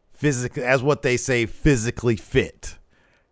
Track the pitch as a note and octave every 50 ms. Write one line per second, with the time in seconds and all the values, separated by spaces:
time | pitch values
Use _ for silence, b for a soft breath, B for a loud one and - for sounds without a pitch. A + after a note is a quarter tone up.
0 | _ _ - - C#3+ D3+ C3 B2 B2 A#2 - D3 B2 B2 C3+ B2+ B2 D3 C#3+ -
1 | - B2+ B2 A#2 - C3+ B2+ A#2+ A2+ - - - - D3+ C#3 A2+ G#2+ A#2+ - -
2 | - B2 A2+ - - - - B2 F2+ - - _ - - - - _ _ _ _
3 | _ _ _ _ _ _